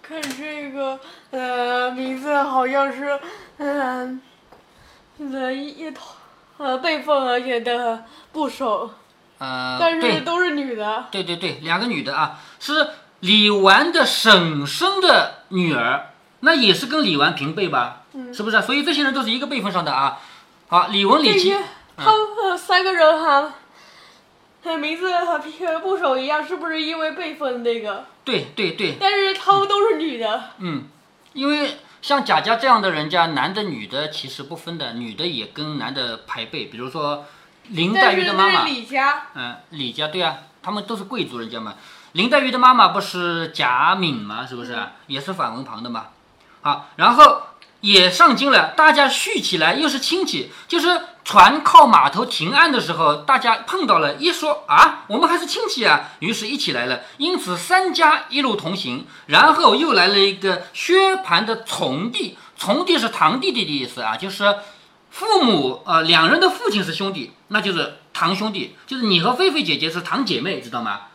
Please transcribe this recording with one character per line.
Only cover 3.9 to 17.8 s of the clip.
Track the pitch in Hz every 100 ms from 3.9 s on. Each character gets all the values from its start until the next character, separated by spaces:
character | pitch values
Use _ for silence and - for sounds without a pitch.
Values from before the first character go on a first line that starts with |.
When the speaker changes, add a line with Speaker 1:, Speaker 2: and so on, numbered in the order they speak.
| 254 254 262 _ _ _ - _ _ _ _ _ _
Speaker 1:
呃， | 285 262 254
一， | 269 285
一 | 294 320
同， | 277 - - - _ _ _
呃， | 277 254
辈 | 330 302
分 | 294
而 | 285 262 247
言 | 254 240
的 | 233 240 240 226 - - -
部 | 311 285
首。 | - 262 208 226 - _ _ _ _
Speaker 2:
呃， | 135 127 127 127
Speaker 1:
但 | 135 330
是 | 240 202
都 | 262 349
是 | 359
女 | 294 269 226
的。 | 214 220 254
Speaker 2:
对。 | 196
对， | 170 170
对， | 175 131
对， |
两 | 160 175
个 | 240
女 | 175
的 | 127 139
啊， | 151 - - -
是 | - 302 302 - _ _
李 | 180 214 208
纨 | 202 190 202 320
的 | 339 269
婶 | - 226 196 165 151 143
婶 | - 359 392
的 | 370 226 147 - _
女 | 185 170
儿， | 131 117 139 - _ _ _
那 | 277 330
也 | 220
是 | 180 240
跟 | 311
李 | 226 147
纨 | 151 156
平 | 139
辈 | 160 180
吧？ | 139